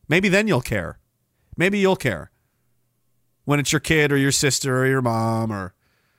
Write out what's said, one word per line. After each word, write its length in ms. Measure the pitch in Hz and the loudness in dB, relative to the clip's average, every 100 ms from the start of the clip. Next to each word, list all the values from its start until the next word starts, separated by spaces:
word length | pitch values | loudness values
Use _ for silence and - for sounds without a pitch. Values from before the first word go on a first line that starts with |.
| - | -2
Maybe 200 | 165 196 | 0 2
then 200 | 196 214 | 2 2
you'll 140 | 143 | 0
care. 360 | - 104 80 - _ _ _ _ _ - | -2 -6 -6 -12 _ _ _ _ _ -2
Maybe 220 | 180 202 | 0 2
you'll 180 | 190 185 | 2 2
care. 360 | 127 82 71 _ _ _ _ _ _ _ _ _ _ _ - | -2 -4 -10 _ _ _ _ _ _ _ _ _ _ _ -2
When 140 | 143 | 0
it's 120 | 139 | 0
your 80 | 156 | -2
kid 320 | - 160 147 | 0 2 2
or 60 | 139 | 2
your 140 | 135 | 2
sister 480 | - 143 - 139 127 | 0 0 0 -2 0
or 80 | 131 | 2
your 160 | 135 | 2
mom 480 | 120 113 113 113 113 | 0 0 0 -2 -2
or, 240 | 101 90 - _ _ _ | -6 -8 -14 _ _ _